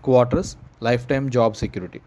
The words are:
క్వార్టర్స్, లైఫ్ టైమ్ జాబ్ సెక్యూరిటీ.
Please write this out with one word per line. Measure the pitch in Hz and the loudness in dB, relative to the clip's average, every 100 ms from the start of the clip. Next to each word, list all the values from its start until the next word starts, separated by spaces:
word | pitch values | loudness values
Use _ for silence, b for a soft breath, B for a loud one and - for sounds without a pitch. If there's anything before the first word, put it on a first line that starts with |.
క్వార్టర్స్, | - 127 120 127 196 - - _ 113 | 4 4 4 0 -4 -12 -20 _ -2
లైఫ్ | 120 123 | -2 -2
టైమ్ | 135 139 120 | -4 0 0
జాబ్ | 113 107 | 0 0
సెక్యూరిటీ. | - 101 90 - | -8 -8 -12 -16